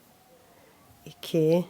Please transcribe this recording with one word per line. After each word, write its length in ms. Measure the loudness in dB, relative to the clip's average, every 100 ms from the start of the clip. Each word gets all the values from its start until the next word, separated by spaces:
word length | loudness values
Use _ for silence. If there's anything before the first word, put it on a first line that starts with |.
| _ _ _ -20 _ _ -20 _ -20 -20 -20
iki, 580 | -18 -6 0 2 2